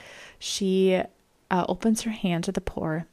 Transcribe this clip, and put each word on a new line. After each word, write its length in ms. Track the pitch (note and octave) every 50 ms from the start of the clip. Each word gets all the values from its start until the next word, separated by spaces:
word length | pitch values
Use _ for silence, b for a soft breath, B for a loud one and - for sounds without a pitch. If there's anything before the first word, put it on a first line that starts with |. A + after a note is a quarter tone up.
| B B B B B B B B
"She, 640 | B - - - G3+ F#3+ F#3+ F#3+ F#3+ F#3+ F#3 F3+ - - _ _ _ _ _ _ _ -
uh, 140 | F#3 F3+ - -
opens 340 | F#3 F3+ - A3+ A3 - -
her 100 | A#3 G#3+
hand 320 | - - F#3 F3 E3 E3+
to 80 | G3 F#3
the 80 | F#3+
poor 460 | F#3 - - - - D#3+ D#3 E3 E3 -